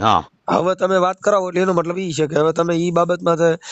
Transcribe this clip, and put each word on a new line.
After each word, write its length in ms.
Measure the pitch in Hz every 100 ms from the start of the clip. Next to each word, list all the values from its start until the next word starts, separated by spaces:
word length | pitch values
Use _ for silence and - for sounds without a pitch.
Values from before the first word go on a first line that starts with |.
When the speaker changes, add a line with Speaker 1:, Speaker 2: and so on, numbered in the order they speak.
Speaker 1:
હા. 220 | 107 92 76 _ -
Speaker 2:
હવે 240 | 101 175 185
તમે 220 | 185 190
વાત 200 | 180 185
કરાવો 320 | 208 202 180
એટલે 120 | 180
એનો 120 | 190
મતલબ 240 | 175 165 175
ઈ 160 | 185
છે 140 | 156 151
કે 80 | 151
હવે 180 | 160
તમે 220 | 165 170 170
ઈ 160 | 175
બાબતમાં 460 | 170 175 175 175 165
તો 200 | 165 165 -